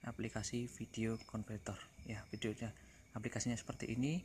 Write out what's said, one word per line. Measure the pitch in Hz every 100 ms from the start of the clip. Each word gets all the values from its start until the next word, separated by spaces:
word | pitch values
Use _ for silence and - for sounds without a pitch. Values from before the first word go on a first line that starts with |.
aplikasi | 127 - 110 110 104 120 123
video | - 113 - 113 110
converter. | - 110 107 107 - 98 - -
Ya, | - 107 -
videonya, | 110 113 107 113 - - - - 113
aplikasinya | 110 110 123 113
seperti | - - - 113
ini. | 135 170